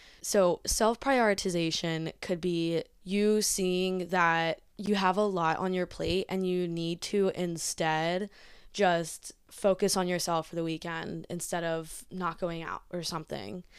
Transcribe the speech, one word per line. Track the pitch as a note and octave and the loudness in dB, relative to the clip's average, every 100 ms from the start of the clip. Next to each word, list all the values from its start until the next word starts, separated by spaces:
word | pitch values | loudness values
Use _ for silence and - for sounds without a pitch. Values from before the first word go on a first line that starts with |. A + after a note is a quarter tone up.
| - - | -20 -12
So | - G#3 F3+ - - | 0 4 4 2 -2
self-prioritization | - A3 A#3 C#4 C4 A3 G3 F#3+ F3 E3 - E3+ D#3+ D#3+ - | 2 2 2 2 4 4 2 0 0 0 0 -2 -2 -4 -6
could | - F3 | -4 -2
be | F3+ E3+ E3 E3 - _ | 0 0 0 -2 -4 _
you | F3+ G3+ G#3 G#3+ | -4 2 4 4
seeing | G#3 - F#3 F3+ F#3 F#3 E3+ | 2 0 0 2 0 0 0
that | F#3 E3+ E3 E3 - _ - | 2 4 4 2 -2 _ -8
you | G3+ G3+ | 0 2
have | F#3 F#3 | 2 2
a | |
lot | G#3 F#3 D#3+ - | 2 2 2 2
on | F#3 | 0
your | F#3 F3 | 0 -2
plate | - E3 F3+ - | -4 -2 0 -2
and | F#3+ | -2
you | F#3 F3+ F3 | 0 0 -2
need | E3+ E3 E3+ | -2 -4 -4
to | - G#3 F#3+ - | -2 2 2 0
instead | F3 E3 - - D#3+ D#3 E3 F3+ G3+ - - - - | -4 -4 -4 -2 0 2 0 0 -4 -10 -20 -20 -8
just | - F#3+ E3+ D#3+ - - - _ | 2 4 4 0 -8 -16 -20 _
focus | - G3+ F#3 G3 F#3+ | 0 2 4 2 2
on | F3+ | 0
yourself | F3 F3 E3 - | 0 0 -2 -2
for | E3 | -4
the | |
weekend | E3 D#3+ E3+ E3 E3+ E3 - | -4 -4 -6 -8 -6 -8 -8
instead | F3 - F3 | -8 -4 -4
of | E3 E3 D#3+ - - | -2 -4 -6 -12 -12
not | F#3 F3 E3 | -6 -6 -4
going | F3 E3 | -4 -4
out | E3 F#2 - | -8 -10 -8
or | F3 | -8
something. | D#3+ E3+ D#3 - G2+ F3+ - | -6 -6 -6 -8 -8 -12 -14